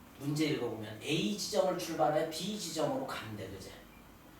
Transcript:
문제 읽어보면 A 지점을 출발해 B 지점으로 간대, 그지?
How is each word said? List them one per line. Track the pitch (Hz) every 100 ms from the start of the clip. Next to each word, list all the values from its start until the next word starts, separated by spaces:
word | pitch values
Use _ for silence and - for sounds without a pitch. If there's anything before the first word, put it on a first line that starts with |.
| - -
문제 | 139 151 151
읽어보면 | 127 117 110 104 107
A | 139 165 208 185
지점을 | - 202 190 170
출발해 | 160 151 151 156 160
B | - 190 208
지점으로 | 165 156 151 269 -
간대, | - 110 104 95
그지? | 92 - - - - - - -